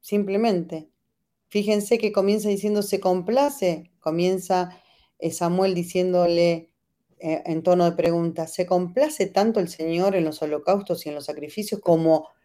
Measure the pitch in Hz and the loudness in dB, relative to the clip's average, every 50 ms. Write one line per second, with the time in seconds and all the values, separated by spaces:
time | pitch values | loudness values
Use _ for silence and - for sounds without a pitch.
0 | - - 202 208 202 196 190 196 233 233 196 175 165 170 170 160 156 - _ _ | -8 -4 -2 -2 0 0 0 0 2 2 2 0 -2 -4 -8 -12 -12 -14 _ _
1 | _ _ _ _ _ _ _ _ _ _ - 208 202 214 214 208 202 - 233 226 | _ _ _ _ _ _ _ _ _ _ -2 -2 0 2 0 0 2 2 0 2
2 | 220 208 208 202 190 196 208 214 185 208 202 196 - 214 208 208 202 202 202 196 | 2 0 0 2 2 2 2 0 0 0 -2 0 0 0 0 0 -2 0 -2 0
3 | 196 185 180 185 175 202 233 269 285 285 277 - 190 180 165 156 - - _ _ | 2 2 0 0 0 0 2 2 2 2 0 0 -2 -2 -2 -2 -6 -14 _ _
4 | - 160 160 170 175 185 185 185 185 - 190 180 180 175 - - _ _ _ _ | -6 -4 0 2 2 2 0 0 0 0 0 0 0 -2 -6 -16 _ _ _ _
5 | _ _ _ - - 165 160 - 175 170 175 185 190 196 185 175 175 175 - 180 | _ _ _ -6 -6 -6 -4 -2 -2 0 2 2 2 2 2 0 -2 -2 0 0
6 | 180 185 180 175 175 175 170 170 170 170 170 165 165 _ _ _ _ _ _ _ | 0 2 4 4 4 4 4 4 4 4 2 0 -4 _ _ _ _ _ _ _
7 | _ _ _ - - 160 160 - - 175 160 160 165 180 180 180 175 170 170 175 | _ _ _ -10 -6 -4 -4 -4 -4 -4 -4 -4 -4 -2 0 2 2 2 2 2
8 | 165 170 170 170 170 170 165 - 160 - - - 180 180 185 180 180 175 180 247 | 0 0 0 0 -2 -2 -4 -6 -8 -8 -6 -6 -2 0 0 0 0 -2 0 0
9 | 294 302 - - 196 - - 190 208 226 220 220 180 175 - - 160 165 165 170 | 0 0 0 -2 -4 -2 0 2 2 2 2 0 -2 -4 -4 -6 -4 -2 0 0
10 | 185 202 196 185 165 156 156 - 160 147 151 147 147 180 190 202 202 - 170 170 | 2 2 2 2 0 -2 -2 -4 -4 -4 -4 -2 0 0 0 0 0 -2 -6 -6
11 | - 156 147 147 143 - 151 151 147 151 - 214 202 - 214 202 - 180 170 165 | -6 -10 -10 -10 -8 -10 -10 -10 -10 -12 -8 -8 -8 -6 -6 -4 2 2 4 4
12 | 160 160 160 156 156 - _ _ _ | 4 4 4 4 2 -2 _ _ _